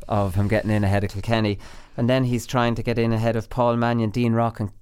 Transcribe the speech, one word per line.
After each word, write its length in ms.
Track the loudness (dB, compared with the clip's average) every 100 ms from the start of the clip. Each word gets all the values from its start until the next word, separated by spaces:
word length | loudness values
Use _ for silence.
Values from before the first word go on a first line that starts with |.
| -4
of 260 | 0 0 0
him 100 | 2
getting 220 | 0 2
in 140 | 0
ahead 180 | 2 2
of 80 | 0
Kilkenny. 480 | -4 -2 0 0 -2 -8 -18 -12 -2
And 120 | 2
then 160 | 2
he's 220 | 2 -2 -2
trying 280 | 0 0 0
to 60 |
get 140 | -2 0
in 140 | 2
ahead 220 | 2 0 -2
of 140 | -2
Paul 260 | 0 2 2
Mannion, 340 | 2 0 0
Dean 220 | 0 0
Rock 260 | 2 0 -2
and 100 | -8 -8